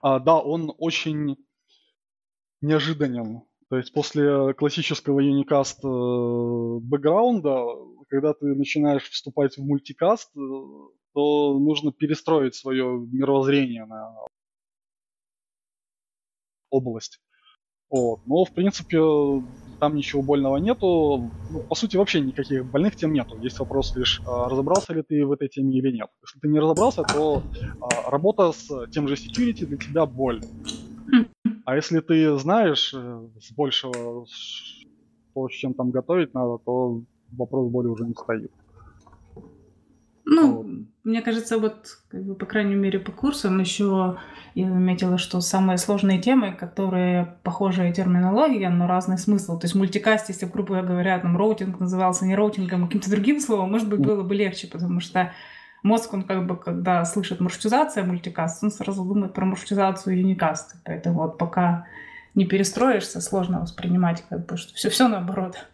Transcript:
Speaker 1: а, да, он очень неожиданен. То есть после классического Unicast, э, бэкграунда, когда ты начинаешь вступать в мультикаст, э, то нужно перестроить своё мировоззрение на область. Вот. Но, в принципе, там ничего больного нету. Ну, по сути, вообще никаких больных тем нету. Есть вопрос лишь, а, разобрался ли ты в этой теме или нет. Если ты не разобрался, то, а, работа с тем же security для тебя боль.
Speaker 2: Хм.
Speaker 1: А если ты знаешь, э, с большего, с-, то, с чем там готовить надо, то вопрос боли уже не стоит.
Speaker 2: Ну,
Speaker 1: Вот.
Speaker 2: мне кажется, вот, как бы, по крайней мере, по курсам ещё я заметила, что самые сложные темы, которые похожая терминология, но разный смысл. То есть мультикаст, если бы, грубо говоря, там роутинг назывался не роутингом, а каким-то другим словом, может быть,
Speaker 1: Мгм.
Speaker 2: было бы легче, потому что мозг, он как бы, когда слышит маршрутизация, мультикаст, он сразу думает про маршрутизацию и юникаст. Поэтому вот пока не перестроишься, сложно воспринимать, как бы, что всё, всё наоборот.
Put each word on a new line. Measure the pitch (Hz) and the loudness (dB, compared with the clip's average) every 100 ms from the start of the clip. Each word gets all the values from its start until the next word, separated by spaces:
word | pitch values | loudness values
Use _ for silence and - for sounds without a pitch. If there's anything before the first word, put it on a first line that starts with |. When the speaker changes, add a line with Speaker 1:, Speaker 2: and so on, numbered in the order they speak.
Speaker 1:
а, | 139 131 | 2 2
да, | 131 160 | 6 4
он | 139 165 156 - | 4 -2 -4 -4
очень | 165 - 160 151 147 135 _ _ _ _ _ _ _ _ _ _ _ _ | -4 -2 -4 -2 -2 -4 _ _ _ _ _ _ _ _ _ _ _ _
неожиданен. | 147 156 147 151 143 123 110 117 _ _ _ | 0 2 2 -2 -2 -2 -6 -10 _ _ _
То | 131 | -4
есть | 123 | -2
после | 147 143 151 143 139 135 | -4 -2 2 2 4 2
классического | 135 147 170 156 147 - 139 | 2 -2 0 -4 -4 0 2
Unicast, | 139 139 139 143 135 - | 4 2 2 2 2 -4
э, | 139 127 123 123 120 120 120 120 117 117 | -4 -2 0 0 0 0 -2 -2 -2 -4
бэкграунда, | 120 143 147 180 247 226 147 131 120 - 127 123 - | -2 0 2 4 4 2 0 0 -2 -8 -16 -20 -4
когда | 139 151 | 0 0
ты | 151 143 139 | 0 -2 -2
начинаешь | 139 151 147 139 - | -2 0 2 0 -2
вступать | - 143 139 139 139 | -12 -8 -2 -2 -2
в | 139 | -2
мультикаст, | 143 - 131 170 226 - 147 | -2 -4 0 2 2 -2 -12
э, | 135 135 135 143 143 _ _ | -10 -10 -14 -20 -20 _ _
то | 147 147 147 147 139 | 0 2 4 2 4
нужно | 147 147 151 | 2 2 -2
перестроить | - 151 151 - 160 131 - | -2 -2 -2 2 2 2 -2
своё | 135 131 127 123 120 | -4 -2 0 -2 -4
мировоззрение | 127 135 139 135 143 131 117 110 | -2 2 4 4 4 2 -4 -12
на | 110 110 113 - _ _ _ _ _ _ _ _ _ _ _ _ _ _ _ _ _ _ _ _ _ _ _ _ | -16 -16 -16 -18 _ _ _ _ _ _ _ _ _ _ _ _ _ _ _ _ _ _ _ _ _ _ _ _
область. | 135 127 113 - - _ _ _ _ _ _ _ | -2 -2 -8 -12 -20 _ _ _ _ _ _ _
Вот. | 135 120 110 120 | 0 0 -2 0
Но, | 156 185 | 2 2
в | |
принципе, | - 190 - 165 165 160 147 143 139 123 - - - | 2 0 -2 0 4 4 4 4 0 -4 -16 -20 -2
там | 147 151 | 0 0
ничего | 139 143 | -2 -2
больного | 135 143 135 139 | 2 2 2 0
нету. | 190 247 190 170 151 139 117 - - | 0 0 2 4 4 0 -4 -10 -10
Ну, | 156 - | -10 -6
по | 160 | -4
сути, | 220 185 | 0 2
вообще | 202 165 | 2 2
никаких | 135 135 135 135 127 | 0 -4 -2 -2 0
больных | 139 196 - | 2 0 0
тем | 160 | 0
нету. | 151 117 110 | 0 -2 -6
Есть | 120 - | -8 -6
вопрос | 135 135 131 127 | -2 -2 0 -2
лишь, | 123 - - | -2 -2 -4
а, | 123 123 | -2 0
разобрался | 131 139 190 196 | 0 2 2 2
ли | 160 | -6
ты | 147 147 139 | -2 0 0
в | |
этой | 143 139 | 0 -4
теме | 143 135 131 | -2 0 2
или | 131 | 0
нет. | 117 107 _ | -2 -8 _
Если | - - | -20 -6
ты | 151 | 0
не | 151 | 2
разобрался, | 156 160 240 262 151 | 4 4 2 2 -2
то, | 143 156 143 - - - - | 0 2 0 -4 -8 -10 -10
а, | 123 120 123 | -6 -4 -2
работа | 139 180 208 180 | 0 0 2 2
с | 147 - 139 117 | 0 -10 -12 -8
тем | 156 143 | -4 -4
же | 139 | -4
security | - - 240 214 160 | -6 -2 -2 -2 -6
для | 143 | -8
тебя | - 151 151 | -4 -2 -2
боль. | 127 131 113 - - - - - - - | 0 -2 -2 -8 -14 -14 -14 -16 -16 2
Speaker 2:
Хм. | 254 226 _ - - - | 2 2 _ -4 -4 -2
Speaker 1:
А | 139 | -2
если | - 165 | 0 -2
ты | 156 160 156 143 | 2 4 4 2
знаешь, | 139 214 196 139 - | 2 4 4 2 -2
э, | 135 123 117 113 110 | -4 -12 -12 -16 -20
с | - | -14
большего, | 110 143 131 135 120 120 120 120 | -4 -2 -2 -4 -8 -8 -10 -14
с-, | - - - - - - _ _ _ _ | -16 -14 -14 -16 -20 -20 _ _ _ _
то, | 135 131 | -8 -8
с | |
чем | - 135 | -6 -6
там | 127 123 | -2 0
готовить | 123 127 180 151 | 0 0 0 0
надо, | 131 123 117 - | -2 -4 -4 -2
то | 123 127 117 120 _ _ | -2 -2 -4 -10 _ _
вопрос | 123 117 131 123 | -8 -4 -2 0
боли | 123 120 | 0 -2
уже | 110 117 | -4 -6
не | 117 | -8
стоит. | - 113 110 _ _ - - - _ - - - - - _ _ _ _ _ _ - | -6 -6 -6 _ _ -20 -20 -20 _ -20 -20 -20 -20 -20 _ _ _ _ _ _ 4
Speaker 2:
Ну, | 320 294 226 | 8 8 4
Speaker 1:
Вот. | 107 90 107 _ 214 | -6 -12 -14 _ -2
Speaker 2:
мне | 226 | -2
кажется, | 226 226 220 226 | 0 -2 0 0
вот, | 214 214 - - _ | 0 -4 -20 -20 _
как | 185 190 | -12 -10
бы, | 190 | -8
по | 190 | -4
крайней | 214 202 202 | -2 0 2
мере, | 196 190 | 2 0
по | 196 | -4
курсам | - 277 285 202 190 | -2 -2 0 0 2
ещё | 180 - 202 190 185 180 - - - - | 0 0 2 2 0 -2 -12 -20 -10 -2
я | 185 | 0
заметила, | 180 185 180 185 180 | 2 2 2 2 0
что | - 180 | 0 -2
самые | 175 190 190 180 | 0 2 2 2
сложные | 180 202 196 185 | 0 2 4 2
темы, | 208 262 202 | 4 2 2
которые | 175 175 - 190 180 180 180 170 - | -6 -10 -4 0 2 2 2 0 -4
похожая | - 170 196 180 175 | -6 0 0 2 0
терминология, | 175 180 180 180 208 302 226 190 | 2 2 4 4 4 4 2 2
но | 175 175 | 2 2
разный | 180 180 180 | 2 0 -2
смысл. | - 202 - 170 | 2 0 0 -4
То | 175 | 0
есть | 196 | 2
мультикаст, | 190 202 220 214 - | 2 2 2 2 0
если | 185 180 | -8 -6
бы, | |
грубо | - 190 190 | -4 -2 -2
говоря, | 180 180 180 180 | 0 0 2 2
там | 175 175 | 2 2
роутинг | 214 214 190 180 | 2 2 -4 -4
назывался | 180 185 185 180 185 | -2 2 2 2 2
не | 196 | 2
роутингом, | 214 208 180 185 | 2 0 -2 0
а | 175 | 0
каким-то | 208 190 | 0 0
другим | 208 202 294 | 2 2 2
словом, | 285 214 185 | 2 0 2
может | 220 220 | 0 0
быть, | 202 | 2
Speaker 1:
Мгм. | 208 | 2
Speaker 2:
было | 208 | 2
бы | 180 202 | 0 0
легче, | 196 175 - | 0 -2 -12
потому | 170 175 175 | -6 -2 -2
что | - 185 175 - - - - - | -2 -2 -2 -4 -20 -20 -20 -2
мозг, | 196 220 226 | 2 2 0
он | 196 | -6
как | 190 190 180 | -2 -2 -2
бы, | 180 | -4
когда | - 175 175 180 170 | -4 -2 2 2 2
слышит | 208 180 175 | -2 -4 -2
маршрутизация, | 180 - 214 247 302 226 | -2 0 0 2 2 0
мультикаст, | 180 175 175 175 165 - | -2 -2 -6 -4 -4 -2
он | 214 | -4
сразу | 208 196 196 185 | -4 -6 -4 0
думает | 202 196 | 0 0
про | 190 185 | 0 -2
маршрутизацию | 190 - 202 190 185 - 185 | -2 -4 0 2 0 -2 2
и | |
юникаст. | 190 180 160 156 - - - | 2 2 0 -2 -10 -18 -10
Поэтому | 160 175 165 | -4 -2 0
вот | 160 - | -2 -4
пока | 170 185 175 170 - - - - - - | -4 0 2 0 -4 -20 -20 -20 -4 0
не | 185 | 2
перестроишься, | 190 190 - 262 220 - 170 | 2 0 2 2 2 -2 -8
сложно | 170 196 180 175 | -4 -2 -2 -2
воспринимать, | 170 - 180 180 175 170 - | -4 -6 0 2 2 0 -6
как | 170 170 | -10 -8
бы, | 175 | -10
что | - - | -10 -4
всё, | - | -2
всё | - 254 | 2 2
наоборот. | 202 175 190 185 - - | 2 -4 -4 -6 -8 -20